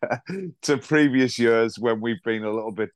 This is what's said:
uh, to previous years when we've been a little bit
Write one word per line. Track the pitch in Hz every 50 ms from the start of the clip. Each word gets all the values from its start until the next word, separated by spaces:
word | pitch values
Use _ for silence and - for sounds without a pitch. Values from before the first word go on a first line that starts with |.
uh, | - - - 131 - - 180 196 190 170 131 _
to | - - 143 135
previous | - - 151 151 151 143 127 131 131 123 - -
years | 120 117 117 113 113 113 - -
when | 110 120 113 110
we've | 110 117 113 -
been | - 113 110 110 110
a | 107
little | 107 113 107 110
bit | 101 104 107 95 -